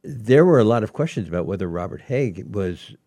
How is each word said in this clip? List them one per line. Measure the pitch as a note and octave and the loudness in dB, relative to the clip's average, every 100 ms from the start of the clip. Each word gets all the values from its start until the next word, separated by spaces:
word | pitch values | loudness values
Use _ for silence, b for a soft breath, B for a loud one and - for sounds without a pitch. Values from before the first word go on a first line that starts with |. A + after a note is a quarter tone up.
There | - C3 A2 C#3 F3+ | -14 -10 4 6 8
were | D3 | 6
a | |
lot | G#2+ A#2 | 4 2
of | A2 | -2
questions | - D#3 - E2+ | -4 -6 -6 -6
about | F2 D#2 | -4 -4
whether | G2 F#2 | -6 -6
Robert | E2+ F2+ D2+ | -6 -8 -12
Haig | - B2 B2+ F2+ - G2+ | -6 -4 -4 -6 -10 -6
was | F#2 E2+ - - | -6 -8 -16 -20